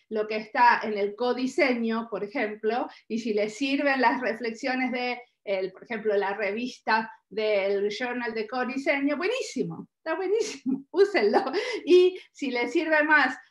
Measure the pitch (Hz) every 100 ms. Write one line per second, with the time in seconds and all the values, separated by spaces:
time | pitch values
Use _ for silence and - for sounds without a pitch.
0 | _ 214 214 220 214 262 240 208 220 208
1 | 202 202 247 247 262 - 285 240 226 226
2 | 226 190 202 269 214 214 220 240 302 -
3 | _ 220 240 208 214 - 269 277 285 269
4 | 277 269 240 226 240 226 269 254 254 247
5 | 247 240 - _ - 190 190 - - 226
6 | 214 202 196 202 202 208 240 - - 226
7 | 226 - _ 196 214 202 196 202 208 208
8 | 247 247 233 220 214 254 247 269 302 277
9 | 285 285 359 508 - 262 175 160 - _
10 | 320 320 370 440 320 - - - - 330
11 | 392 349 214 233 320 330 494 427 - 359
12 | 359 370 - - 269 240 240 330 311 311
13 | 302 302 262 - -